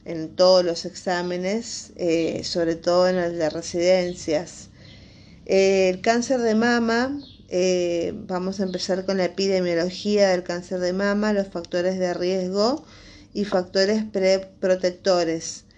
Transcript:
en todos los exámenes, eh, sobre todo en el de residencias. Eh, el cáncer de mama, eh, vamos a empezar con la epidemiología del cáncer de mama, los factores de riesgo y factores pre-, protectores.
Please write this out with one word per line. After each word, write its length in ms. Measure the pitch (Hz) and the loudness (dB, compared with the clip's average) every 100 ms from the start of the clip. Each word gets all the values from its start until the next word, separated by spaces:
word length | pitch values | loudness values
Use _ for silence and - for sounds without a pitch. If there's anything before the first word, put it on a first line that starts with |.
en 320 | - 170 160 160 | -12 -10 -8 2
todos 280 | 185 185 | 6 6
los 200 | 180 170 | 4 -2
exámenes, 1040 | 180 - - 175 180 180 180 214 240 - - - | -8 -8 -4 -2 -2 -4 -2 -4 -6 -12 -14 -4
eh, 460 | 175 165 160 - | 0 2 0 -2
sobre 320 | - 180 165 165 | -4 -2 -2 0
todo 320 | 170 175 180 | 0 4 4
en 80 | 185 | 2
el 200 | 175 170 | -2 -2
de 140 | 156 | -2
residencias. 1160 | 165 170 175 175 185 180 180 - 156 175 - - - - - - - - - | -4 -6 0 2 2 2 -6 -4 -2 -4 -12 -20 -20 -20 -20 -20 -20 -20 -20
Eh, 460 | - 190 190 196 185 | 0 4 4 4 2
el 80 | 185 | 2
cáncer 380 | 208 233 240 262 | 2 0 2 0
de 140 | 233 | 2
mama, 640 | 220 233 240 226 233 262 285 - - - | 2 4 2 2 0 -2 -4 -12 -20 -6
eh, 640 | 180 185 180 175 170 175 - - | 0 2 2 0 -2 -4 -6 -8
vamos 320 | 185 185 196 | -6 -4 -4
a 20 | |
empezar 420 | 190 180 - 185 | -4 -4 -4 -4
con 120 | 185 196 | -2 -2
la 80 | |
epidemiología 1040 | 175 - 196 190 180 170 180 180 208 208 196 | -2 0 0 0 0 0 -2 -4 0 4 4
del 160 | 185 | 2
cáncer 340 | 180 175 175 185 | -2 -8 -6 -4
de 140 | 180 | -2
mama, 400 | 185 202 202 214 | 0 0 0 0
los 160 | 208 196 | 0 -2
factores 500 | 180 170 180 180 190 | -6 -6 -2 -2 0
de 160 | 180 | -2
riesgo 680 | 175 175 190 185 196 214 302 - - - - - | -2 -2 -2 -2 0 0 0 -8 -20 -20 -20 -12
y 120 | - | -6
factores 600 | 202 190 180 196 190 220 | -2 -2 0 0 2 0
pre-, 440 | 214 202 190 190 190 - | -2 0 2 2 -2 -4
protectores. 1040 | 190 185 185 180 196 180 170 165 - - - | 0 0 0 -2 0 2 2 -2 -6 -14 -18